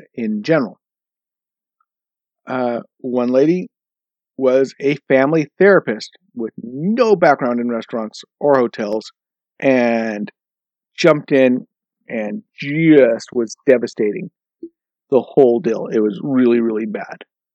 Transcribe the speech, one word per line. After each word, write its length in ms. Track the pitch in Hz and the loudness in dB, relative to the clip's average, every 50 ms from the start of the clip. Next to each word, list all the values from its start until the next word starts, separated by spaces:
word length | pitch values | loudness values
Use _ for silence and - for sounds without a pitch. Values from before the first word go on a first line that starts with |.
| - _ - | -20 _ -12
in 280 | 127 113 107 107 104 | -8 -6 -6 -6 -6
general. 380 | 104 151 165 151 120 92 - _ _ _ _ _ _ _ _ _ _ _ _ _ _ _ _ _ _ _ _ _ _ _ _ _ _ _ _ _ _ _ _ _ _ - | -2 -2 0 0 -2 -4 -10 _ _ _ _ _ _ _ _ _ _ _ _ _ _ _ _ _ _ _ _ _ _ _ _ _ _ _ _ _ _ _ _ _ _ -10
Uh, 320 | 127 127 123 120 120 - - _ _ _ | -6 -4 -4 -4 -4 -6 -10 _ _ _
one 300 | - 127 120 123 120 123 | -10 -6 -4 -2 -2 0
lady 380 | 127 131 147 156 175 185 185 - _ _ _ _ _ _ _ _ _ _ _ _ _ - | 2 2 2 2 0 -2 -4 -10 _ _ _ _ _ _ _ _ _ _ _ _ _ -2
was 360 | 131 127 127 135 135 123 - - | 0 2 2 2 0 0 -4 -4
a 160 | 139 139 147 - _ - | -4 -4 -4 -4 _ 0
family 400 | 139 131 135 143 165 160 147 - _ - | 2 2 4 2 0 0 -2 -4 _ 2
therapist 520 | 185 202 190 160 - - 107 110 - - _ _ _ _ - | 4 4 4 4 2 -2 -8 -8 -10 -18 _ _ _ _ -12
with 200 | 123 113 107 _ - | -10 -10 -10 _ -14
no 580 | - 117 127 139 156 202 220 247 240 220 208 | -18 -14 -12 -6 -4 -4 0 0 2 0 2
background 440 | 170 180 156 139 - 139 123 120 120 | 2 4 2 2 2 -2 -4 -4 -4
in 100 | 120 120 | -4 -4
restaurants 520 | 117 113 107 - - 113 107 107 _ - - _ _ - | -6 -6 -8 -8 -8 -8 -8 -10 _ -18 -20 _ _ -4
or 180 | - 147 139 131 | 0 2 2 2
hotels 540 | 120 113 - - 110 104 107 110 - - _ _ _ _ _ _ _ _ _ - | 2 -2 -4 -6 -8 -6 -6 -8 -8 -10 _ _ _ _ _ _ _ _ _ -4
and 720 | - 135 131 127 120 117 117 113 113 113 107 104 104 - _ _ _ _ _ _ _ _ _ _ _ _ _ - | 0 2 2 2 2 0 0 -2 -2 -4 -6 -8 -8 -10 _ _ _ _ _ _ _ _ _ _ _ _ _ 0
jumped 340 | - 165 151 151 - - | 2 2 2 2 0 0
in 360 | 147 135 131 127 123 123 - _ _ _ _ _ _ _ _ - | 2 2 4 4 2 0 -4 _ _ _ _ _ _ _ _ -12
and 360 | 127 113 107 104 107 107 - _ _ - | -10 -8 -8 -8 -10 -12 -14 _ _ -14
just 680 | 147 143 147 160 165 160 151 143 127 117 113 110 - - | -10 -6 -4 0 4 6 6 6 6 4 2 -2 -6 -6
was 240 | - 123 113 110 - _ - 143 | -4 -4 -4 -4 -8 _ 2 4
devastating 600 | 127 117 120 110 - - 110 107 98 - - 170 _ _ _ _ _ _ - - _ _ _ _ _ _ _ - | 4 4 2 -6 -4 -4 -4 -4 -4 -6 -10 -14 _ _ _ _ _ _ -20 -20 _ _ _ _ _ _ _ -2
the 120 | 139 120 | -2 -2
whole 380 | 107 - - 151 135 120 120 117 | -2 0 2 4 4 4 4 2
deal. 280 | 90 117 113 95 90 - | -2 -4 -4 -4 -8 -4
It 80 | - 113 | -2 0
was 200 | 107 104 98 - - | 0 0 -2 -6 -8
really, 360 | 147 135 127 127 117 120 120 | -4 0 2 2 2 2 2
really 260 | 117 113 110 107 113 | 0 -2 -4 -4 -6
bad, 380 | 107 104 101 - - - - - _ _ _ _ _ _ | -6 -8 -10 -12 -12 -16 -20 -20 _ _ _ _ _ _